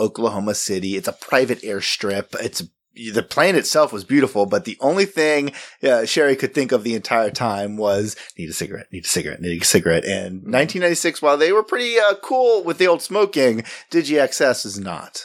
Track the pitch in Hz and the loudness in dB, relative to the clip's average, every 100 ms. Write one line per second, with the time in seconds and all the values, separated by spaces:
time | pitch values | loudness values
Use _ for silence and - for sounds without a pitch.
0 | 110 - 113 104 104 101 - 95 95 95 | -4 -2 -2 -2 -4 -4 -4 -4 -4 -4
1 | 92 - - 135 127 117 107 98 - - | -6 -10 -2 0 0 -2 -6 -6 -6 -4
2 | 101 98 - 92 117 - 85 _ _ - | -4 -6 -8 -8 -8 -8 -12 _ _ -14
3 | 113 107 - - 180 165 - 151 147 104 | -6 -4 -2 0 2 2 2 2 2 -2
4 | 95 143 123 104 101 101 110 - 135 190 | 0 2 2 2 0 0 -2 -2 0 0
5 | 196 165 151 147 143 - - - 139 120 | 0 2 2 2 -2 -8 -18 -2 2 2
6 | 113 165 143 135 131 151 131 123 113 113 | 2 2 2 2 0 0 0 0 0 -4
7 | - 117 110 - 117 101 101 107 104 98 | 0 0 0 -2 -2 -2 -6 -2 0 0
8 | 107 - - - 80 - 85 82 - 90 | -2 -8 -16 -14 -10 -8 -8 -10 -14 -10
9 | - 90 78 - 87 85 - 92 85 82 | -4 -4 -4 -6 -6 -2 2 4 4 2
10 | - 95 92 92 104 123 160 185 175 165 | 0 -4 -6 -10 -2 0 0 0 0 0
11 | 170 - 147 147 160 214 208 247 240 226 | -2 0 2 4 4 2 0 -4 0 4
12 | 208 196 - 262 247 214 170 170 185 170 | 4 2 -2 2 4 4 0 2 4 2
13 | - 196 202 151 131 113 - - - 170 | 0 0 2 4 2 2 -6 -16 -2 0
14 | 143 147 131 - 139 117 104 98 95 82 | 2 2 2 2 2 2 -4 -10 -10 -10
15 | - - | -12 -16